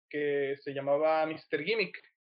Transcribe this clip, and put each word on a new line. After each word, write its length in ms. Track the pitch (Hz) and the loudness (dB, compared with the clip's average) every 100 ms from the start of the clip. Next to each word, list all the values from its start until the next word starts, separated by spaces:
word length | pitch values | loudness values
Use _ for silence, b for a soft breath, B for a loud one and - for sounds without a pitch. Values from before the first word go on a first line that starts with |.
| _ | _
que 460 | 147 147 143 139 143 | -4 0 0 0 -4
se 100 | - | -6
llamaba 500 | 139 139 143 156 160 156 | -4 0 2 4 2 0
Mister 360 | 156 - 156 | -4 -4 -4
Gimmick, 320 | 156 226 190 - - _ | 0 0 -2 -6 -18 _